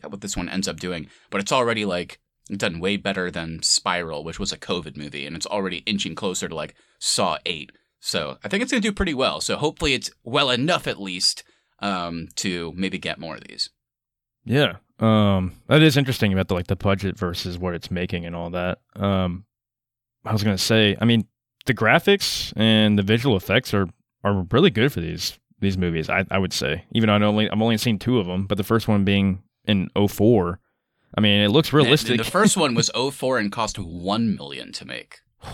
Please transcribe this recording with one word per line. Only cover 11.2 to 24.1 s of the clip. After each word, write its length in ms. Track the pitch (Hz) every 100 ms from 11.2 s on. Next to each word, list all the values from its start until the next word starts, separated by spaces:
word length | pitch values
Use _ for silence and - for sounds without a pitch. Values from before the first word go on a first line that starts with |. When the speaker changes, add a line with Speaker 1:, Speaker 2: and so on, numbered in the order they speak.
| - - - _ _ _
Speaker 1:
um, 480 | 101 95 87 85 78 -
to 360 | 104 87 85 82
maybe 220 | 95 92
get 200 | 87 73
more 160 | 82 65
of 80 | -
these. 220 | - - _ _ _ _ _ _ _
Speaker 2:
Yeah. 320 | - 120 139 90 _ -
Um, 560 | 110 110 104 98 92 - -
that 140 | 151
is 140 | 156 139
interesting 360 | 135 123 107
about 160 | 95 92
the, 60 |
like, 120 | 90 90
the 100 | 98
budget 400 | 104 98 98 87
versus 420 | 90 87 95 87
what 160 | 90
it's 160 | 87 -
making 360 | 90 92 90 85
and 100 | 85
all 140 | 87
that. 300 | 90 90 92 _ -
Um, 480 | 98 95 92 87 98 _ _ _ _ _ _ _
I 80 | -
was 100 | 107
gonna 160 | 104 98
say, 380 | - 110 104 98
I 40 |
mean, 220 | 113 117 - _ _ _ -
the 80 |
graphics 800 | 120 110 147 - 202 - - - -
and 420 | 110 110 107 104
the 40 |
visual 340 | 98 113 127 101
effects 360 | - 104 -
are, 160 | 104 92 - _